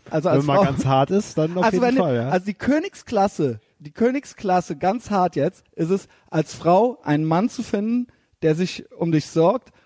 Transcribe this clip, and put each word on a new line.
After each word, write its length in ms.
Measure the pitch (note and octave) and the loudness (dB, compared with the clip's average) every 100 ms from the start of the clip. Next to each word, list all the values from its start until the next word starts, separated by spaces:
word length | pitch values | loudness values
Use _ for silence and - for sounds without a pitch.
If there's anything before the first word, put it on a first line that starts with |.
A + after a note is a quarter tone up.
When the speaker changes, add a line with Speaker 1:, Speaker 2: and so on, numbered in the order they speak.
| - | -6
Speaker 1:
also 200 | D#3+ E3+ | -2 2
als 100 | D3+ | 2
Speaker 2:
Wenn 60 | D3 | 2
man 100 | C#3 | 4
Speaker 1:
Frau 60 | - | 2
Speaker 2:
ganz 180 | C3 | 2
hart 260 | C3 C3+ C#3 | 2 2 2
ist, 260 | F#3+ - - | 0 -2 -2
dann 200 | D#3 F3 | -2 0
auf 60 | |
Speaker 1:
also 120 | F#3+ F#3+ | 0 2
Speaker 2:
jeden 60 | |
Speaker 1:
wenn 100 | A#3+ C4 | 2 2
du 60 | |
Speaker 2:
Fall, 120 | E3+ | 0
ja. 140 | A#2+ A#2+ | 0 0
Speaker 1:
also 180 | F3+ F#3+ | -2 -2
die 80 | |
Königsklasse, 1040 | G3 - D4 F#4+ - - A3 G3 - D3 A2 _ _ | -6 -2 0 -2 -10 -4 0 0 0 -4 -4 _ _
die 100 | D3 | -12
Königsklasse 840 | - A3+ C4 - - G3+ F3+ - D3 | -2 0 0 -8 -8 -2 0 -2 -4
ganz 340 | E3+ A#3 - | -2 -2 -2
hart 240 | G#3 F3+ | 0 0
jetzt, 300 | D#3 C#3+ - _ | 0 -2 -4 _
ist 160 | - E3 | -6 -2
es, 160 | G3 - _ _ | -2 -4 _ _
als 240 | E3+ D3+ | -4 -4
Frau 460 | - D#3+ F3+ A#3+ A#3+ | -2 2 4 2 -2
einen 220 | - D3 | -2 -2
Mann 240 | D#3 E3 A#3 | 0 0 0
zu 160 | - | -4
finden, 420 | A3 G#3 G#3+ A#3+ B3 _ _ _ | -6 -4 -2 -2 -4 _ _ _
der 120 | D#3+ | 0
sich 300 | D#3 F3+ - - - | 0 -2 -6 -14 -6
um 140 | E3+ | 0
dich 160 | D#3+ - | 0 0
sorgt 440 | E3 E3 A#3+ - _ | 2 2 2 -4 _